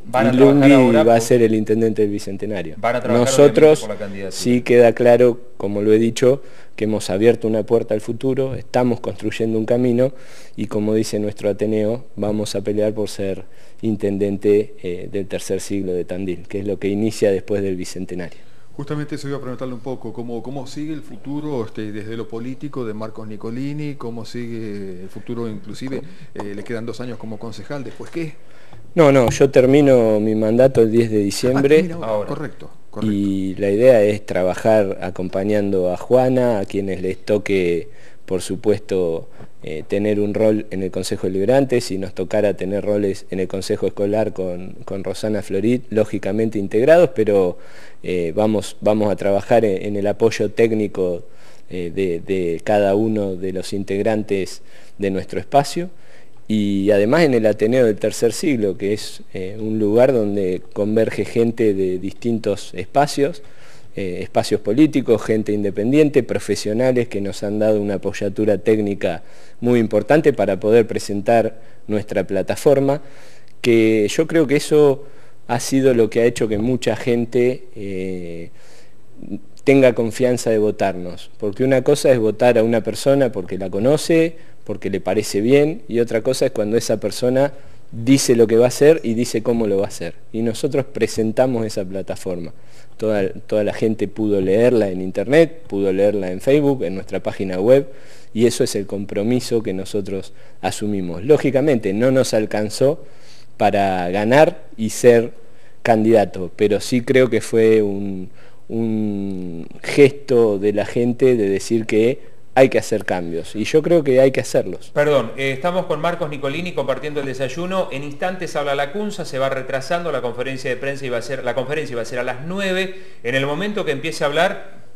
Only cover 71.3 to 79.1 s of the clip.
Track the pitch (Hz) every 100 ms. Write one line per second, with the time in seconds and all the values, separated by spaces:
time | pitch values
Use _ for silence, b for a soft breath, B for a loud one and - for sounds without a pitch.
71.3 | 117 110 - b b - 104 - 101 87
72.3 | 95 90 104 151 135 139 151 B B B
73.3 | B B - 123 113 110 110 104 - 160
74.3 | 165 135 143 - 151 143 135 B B B
75.3 | B - 120 - 135 135 120 107 120 117
76.3 | 120 113 104 117 123 120 110 127 120 117
77.3 | 123 123 131 - 113 98 95 95 92 85
78.3 | 85 87 b b b b b -